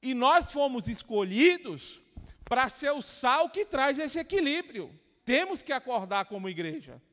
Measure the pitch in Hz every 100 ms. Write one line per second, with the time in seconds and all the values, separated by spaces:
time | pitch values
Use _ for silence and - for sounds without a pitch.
0 | 254 254 247 339 - 285 285 254 202 233
1 | - 214 190 202 320 359 254 151 - -
2 | _ - - - - 240 254 - 285 294
3 | - - 247 277 330 349 403 294 277 277
4 | 302 330 330 392 294 311 359 - 143 -
5 | _ _ - 254 370 381 - 269 254 240
6 | 185 202 190 202 190 170 165 156 139 127
7 | _